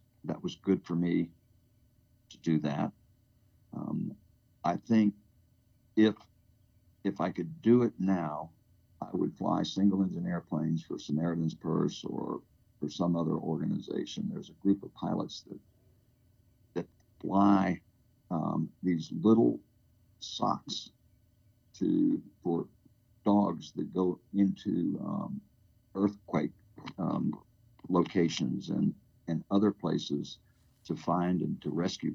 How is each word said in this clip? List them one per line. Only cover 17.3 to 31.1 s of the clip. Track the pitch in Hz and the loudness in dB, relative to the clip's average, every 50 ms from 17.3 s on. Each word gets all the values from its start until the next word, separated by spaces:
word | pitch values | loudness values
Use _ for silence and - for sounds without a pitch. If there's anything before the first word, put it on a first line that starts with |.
| 92 98 101 101 101 95 92 92 85 - _ _ _ _ _ _ _ _ _ - | 4 6 6 6 6 6 4 2 -2 -4 _ _ _ _ _ _ _ _ _ -6
um, | 87 80 80 82 80 78 80 - - - - | -4 -2 -2 -2 -2 -2 -4 -4 -6 -4 -2
these | 90 87 80 80 - - 82 | 0 0 0 -2 -6 -6 2
little | 82 107 113 113 117 - - - - _ _ _ _ _ _ _ _ _ _ - | 6 6 6 8 6 4 2 0 -8 _ _ _ _ _ _ _ _ _ _ -18
socks | - - - - 110 104 - - - - - - - - _ _ _ _ _ _ _ _ _ _ _ _ _ _ _ _ _ - | -16 -12 -8 -4 -2 -2 -2 -4 -6 -10 -12 -12 -12 -16 _ _ _ _ _ _ _ _ _ _ _ _ _ _ _ _ _ -4
to, | 92 - 87 87 85 85 85 - - - _ _ - | -2 0 2 2 2 2 0 -2 -4 -10 _ _ -4
for | 87 85 82 - - _ _ _ - _ _ _ _ _ _ - | -2 -2 -2 -4 -8 _ _ _ -20 _ _ _ _ _ _ 0
dogs | 107 101 104 101 92 82 76 - - - | 4 4 4 4 2 -2 -6 -10 -12 -8
that | 90 - - - | -8 -8 -4 -2
go | 92 92 90 90 - _ - - | 0 0 0 0 -4 _ -6 2
into, | 101 101 95 95 - - 98 92 87 85 - 82 - - | 2 2 2 2 -2 -4 -2 -2 0 0 -2 -2 -4 -4
um, | - - - - - - - - _ _ _ _ _ _ _ _ _ - | -6 -4 -4 -6 -6 -8 -10 -12 _ _ _ _ _ _ _ _ _ -4
earthquake, | 95 101 101 - - - - - 78 - 78 - _ _ _ - - - - - - | 0 0 0 0 -2 -10 -2 -2 0 0 -2 -6 _ _ _ -20 -18 -18 -14 -8 -4
um, | - 78 - - - 78 - - - _ _ _ _ _ _ _ - | -2 -2 0 0 0 -2 -4 -4 -10 _ _ _ _ _ _ _ -6
locations | - 92 90 82 82 - 95 85 80 - - 80 62 62 - - - | 0 2 2 2 4 2 2 2 2 2 -2 -2 -2 -2 -4 -4 -4
and, | - 78 - - - - _ _ _ _ - - | -2 0 0 0 0 -2 _ _ _ _ -6 -4
and | 82 80 - - | -4 -4 -2 0
other | - 101 107 101 | 2 4 4 2
places | - - - 80 80 80 - - 71 73 - - - - _ _ _ _ _ _ _ _ _ | 0 0 -4 -2 -2 -2 -2 -2 -4 -4 -6 -8 -14 -18 _ _ _ _ _ _ _ _ _
to | - 82 | -8 -6
find | 80 - - | -6 -2 0